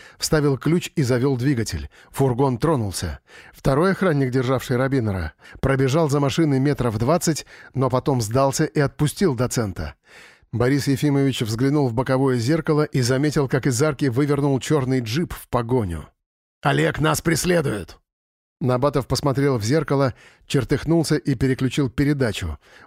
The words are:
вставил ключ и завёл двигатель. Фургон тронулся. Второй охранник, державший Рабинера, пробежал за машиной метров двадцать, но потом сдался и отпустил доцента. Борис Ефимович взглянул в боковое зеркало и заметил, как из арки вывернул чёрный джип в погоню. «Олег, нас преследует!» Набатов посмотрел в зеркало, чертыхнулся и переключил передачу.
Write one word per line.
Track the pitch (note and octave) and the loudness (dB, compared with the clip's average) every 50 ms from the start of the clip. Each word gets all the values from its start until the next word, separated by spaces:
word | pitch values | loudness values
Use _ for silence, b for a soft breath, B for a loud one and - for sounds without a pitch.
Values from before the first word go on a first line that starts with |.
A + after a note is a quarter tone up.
| B B B B | B B B B
вставил | - - - D#3 C#3+ D3 C#3 B2 | -4 -2 0 2 2 2 0 0
ключ | - D3 D#3+ F3+ - - - | 0 0 0 0 0 -2 -2
и | - | -2
завёл | C#3+ A#2 C3 A#2+ A#2+ C#3+ C3+ A#2+ | 0 0 2 2 2 0 0 0
двигатель. | A#2+ C#3+ D3 A2+ A2 - - D#2 C#2+ B B B B B | 0 0 0 0 -2 -4 -6 -8 -8 B B B B B
Фургон | - - C#3 C3+ A#2+ A2+ C#3+ C#3 B2 A2+ | -2 0 0 2 2 2 2 0 0 0
тронулся. | - D3+ D#3+ B2+ A2 G2 F2 - - E2+ D2 - B B B B B B B | 0 0 0 0 -2 -4 -6 -6 -6 -8 -8 -10 B B B B B B B
Второй | - - D3 C3+ C#3 E3+ G3 | -4 0 0 2 2 2 2
охранник, | F#3 - G3 F#3+ D3+ C#3+ C#3 B2+ | 0 0 0 0 2 0 0 0
державший | A#2+ C3 B2+ B2 C3+ A#2+ - - C3 | 0 0 0 0 0 -2 -2 -2 -2
Рабинера, | A#2+ C3+ C3+ C3+ C3+ A2 A2 F#2+ F#2 E2 D2+ B B B B B B | -2 0 0 0 0 0 0 -2 -4 -4 -6 B B B B B B
пробежал | - B2+ C3+ C3 C3+ C3 B2 E3 E3 D3 | 0 0 2 2 2 2 2 2 2 2
за | C3+ D3 | 2 2
машиной | C#3+ C3+ - - E3 D3+ C#3 C3 | 0 0 2 2 2 2 2 2
метров | C3 D3 C#3 - A#2+ A#2+ G#2 G#2+ | 2 0 0 0 -2 -2 -2 0
двадцать, | A#2 B2 E3 F3+ - - D#3 - B B B B B B | 0 2 0 2 0 -2 -4 -4 B B B B B B
но | - B2+ C3+ B2+ | -4 -2 0 0
потом | B2+ B2+ B2 D#3 C#3 B2 | 0 0 0 0 0 0
сдался | A2+ G2+ A2+ C3 C#3 C#3 C3 - D#3+ | 0 0 0 2 2 2 2 0 -2
и | - - D3+ | 0 0 0
отпустил | C#3+ C3 - - D3+ D3 - - G#3 F3+ C3 | 0 0 0 -2 -2 -2 0 0 0 0 2
доцента. | A2+ B2+ A#2+ - C3+ A2+ G2 F2+ - D#2+ D2 - _ B B B B B B B B B _ | 0 -2 -2 -2 -2 -4 -4 -4 -8 -10 -10 -12 _ B B B B B B B B B _
Борис | - G#2+ A#2 B2+ C#3 C#3+ - | -2 0 2 2 2 2 2
Ефимович | C#3+ C#3 B2 - D3 C#3 C#3 C#3 C3+ B2+ - | 0 0 2 2 2 2 2 2 2 0 -2
взглянул | C3 G#2 A2+ A2+ C3 C#3 C#3+ D3+ C#3+ B2+ | -2 -2 -2 0 0 2 2 2 2 0
в | A2+ | 0
боковое | A#2+ C3 - C3 C3 C#3 C3+ B2+ | -2 -2 0 0 2 2 2 2
зеркало | B2 A2+ A#2+ D#3+ E3 - - D#3 D3 | 0 0 0 0 0 0 0 0 0
и | D3+ D3 - C#3+ | 0 0 0 0
заметил, | B2 A#2 C3 C3 C#3+ D3+ C#3 D#3+ C#3 B2 | 0 2 2 2 0 0 0 0 0 0
как | - C3+ - | 0 0 0
из | D3 B2 A2 | 0 0 2
арки | D3 D#3 C#3+ - C#3+ C#3 | 0 0 0 0 -2 0
вывернул | A2+ B2+ D3 C#3+ D3 C#3 C#3 C#3+ C#3 B2 | 0 0 0 0 0 0 2 0 0 0
чёрный | - - D3+ D3+ B2+ B2 C3 C3 | 0 0 0 0 2 0 0 0
джип | B2 G#2+ A2 D#3+ F3+ - | -2 -2 -2 -4 -4 -4
в | - - - - | -6 -12 -8 -4
погоню. | - A#2+ A#2+ A2+ B2+ C3 G#2+ F2+ E2+ D2+ C#2 - _ _ _ _ _ _ _ _ _ _ | -2 -2 0 0 0 0 0 -2 -4 -8 -10 -14 _ _ _ _ _ _ _ _ _ _
«Олег, | - C#3 C#3 C#3 D#3 D#3+ - - | -2 0 0 2 0 0 0 0
нас | C#3+ D#3 D3+ - | 0 0 0 0
преследует!» | - E3+ D#3+ - - F3 F3+ E3+ D3 C3+ A2 G#2 E2+ - - - _ _ _ _ _ _ _ _ _ _ _ - | 0 -2 -2 0 0 0 0 0 0 -2 -4 -6 -8 -12 -16 -20 _ _ _ _ _ _ _ _ _ _ _ -4
Набатов | - B2 B2 B2 C3 D3 C#3 C#3+ B2 | -2 0 0 2 2 0 0 0 -2
посмотрел | - C#3 B2 - C#3+ B2+ C#3+ C#3 C#3+ C3+ | -2 -2 -2 0 0 0 2 2 0 0
в | A#2+ G2+ | 0 0
зеркало, | A2 C#3 D#3+ D3 - C#3+ C3+ C#3 B2+ B B B B B B B | 0 0 0 0 0 0 0 0 0 B B B B B B B
чертыхнулся | - - C#3+ A2+ - D3+ C3+ - C#3+ E3 E3+ D3+ - D#3 | -2 -2 -2 0 0 -2 -2 0 2 2 2 2 2 0
и | D3 - - C#3 | 0 0 -2 0
переключил | G#2+ C#3 C3 C3 B2 C3 B2+ - - C#3+ B2 | 0 0 0 0 0 -2 -2 0 0 -2 -2
передачу. | - - C#3+ C#3 D3+ C#3 C3+ A2+ G2 - - E2 D2+ B B B B B B | 0 0 0 0 0 0 0 -2 -2 -4 -6 -8 -8 B B B B B B